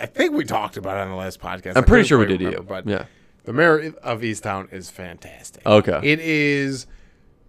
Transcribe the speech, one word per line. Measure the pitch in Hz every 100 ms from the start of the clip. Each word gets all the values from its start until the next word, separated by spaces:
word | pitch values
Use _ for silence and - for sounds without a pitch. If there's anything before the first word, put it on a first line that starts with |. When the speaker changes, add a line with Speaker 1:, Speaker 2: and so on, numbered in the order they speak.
| 110
Speaker 1:
think | - 320
we | 294
talked | 117 113 104 -
about | 98 98
it |
on | 95
the | 92
last | 95 -
podcast. | 90 92 92 123
Speaker 2:
I'm |
Speaker 1:
I |
Speaker 2:
pretty | -
Speaker 1:
couldn't | 247 170
Speaker 2:
sure | 135
we | 104
Speaker 1:
quite | 92
Speaker 2:
did, | 90
Speaker 1:
remember, | 90 92
Speaker 2:
yeah. | 95
Speaker 1:
but | 104
Speaker 2:
Yeah. | 101 - _ _ _
Speaker 1:
the | -
Mare | 120 170 156 156 -
of | 131 113
Easttown | 117 104 107 95 95
is | 92 87
fantastic. | - 90 82 - - - - -
Speaker 2:
Okay. | 107 101 82
Speaker 1:
It | 143 156
is, | 160 151 147 143 139 131 - - - _ _ _